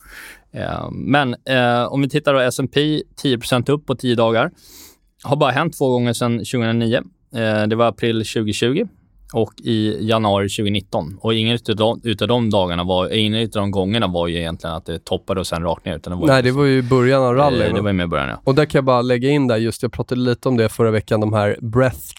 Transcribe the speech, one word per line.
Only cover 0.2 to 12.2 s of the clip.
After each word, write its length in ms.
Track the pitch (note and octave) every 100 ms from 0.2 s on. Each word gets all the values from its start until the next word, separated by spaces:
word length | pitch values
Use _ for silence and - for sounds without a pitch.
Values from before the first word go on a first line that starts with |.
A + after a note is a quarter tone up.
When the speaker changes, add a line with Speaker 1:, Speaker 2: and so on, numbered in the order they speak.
| - - _
Speaker 1:
Eh, 400 | - F2+ E2 D#2+
men, 440 | - F#2 C#3+ C3 - -
eh, 380 | C3 B2 A#2+
om 180 | A#2+ C3+
vi 80 | C#3
tittar 240 | D3 D3
då, 60 | C3+
S 200 | B2 -
and 120 | C3
P 300 | C#3+ D3+ D3+ - -
tio 220 | C#3+ A#2+
procent 320 | - B2 A#2+
upp 160 | D3 -
på 100 | B2
tio 200 | B2+ A#2
dagar. 360 | A2+ A2+ D#3+ - - - - _ _ _
Har 120 | - D3+
bara 160 | C#3
hänt 260 | C3 E3 -
två 120 | C3+
gånger 240 | B2 A#2+
sedan 320 | A2+ A#2+ A#2 G2
tjugohundranio. 520 | B2+ A2+ A#2 A#2 A#2+ - _ _ A2+
Eh, 320 | A2 G#2+ G#2+
det 80 | A2+
var 120 | A#2
april 360 | G2+ A#2 A2+
tjugotjugo. 640 | G#2 A#2 G#2+ - A#2 D3+ A3 - _ _ -
Och 200 | A#2 G#2+ -
i 440 | - A2 G#2+ - A2
januari 420 | A2+ G#2+ G2+ G2+
tjugonitton. 680 | - G2+ G2+ - A2+ D2+ G2
Och 120 | A2
ingen 220 | A2+ A2 A#2
utav 200 | - G#2
de, 260 | A2 A2+
utav 240 | A#2 G#2